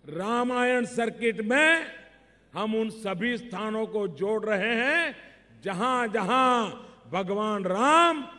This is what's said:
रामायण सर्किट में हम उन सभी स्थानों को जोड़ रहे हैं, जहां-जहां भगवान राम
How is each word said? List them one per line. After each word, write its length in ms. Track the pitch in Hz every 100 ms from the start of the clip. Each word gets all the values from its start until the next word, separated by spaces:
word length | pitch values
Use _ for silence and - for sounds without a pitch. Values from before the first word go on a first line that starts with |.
| -
रामायण 760 | 156 196 240 247 247 247 254 240
सर्किट 560 | - 226 226 233 196
में 440 | 214 262 311 330 311 - - - _ _ _
हम 220 | 160 214 220
उन 140 | 220
सभी 480 | 220 208 185 233 240
स्थानों 500 | - 185 214 214 220
को 200 | 214 202
जोड़ 380 | 143 196 220 208
रहे 300 | 208 214 226
हैं, 400 | 254 330 320 233 - - _ -
जहां-जहां 1040 | 190 185 240 247 233 220 185 254 254 247 202 - - - -
भगवान 540 | 165 190 202 214 208 185
राम 640 | 190 262 320 339 311 254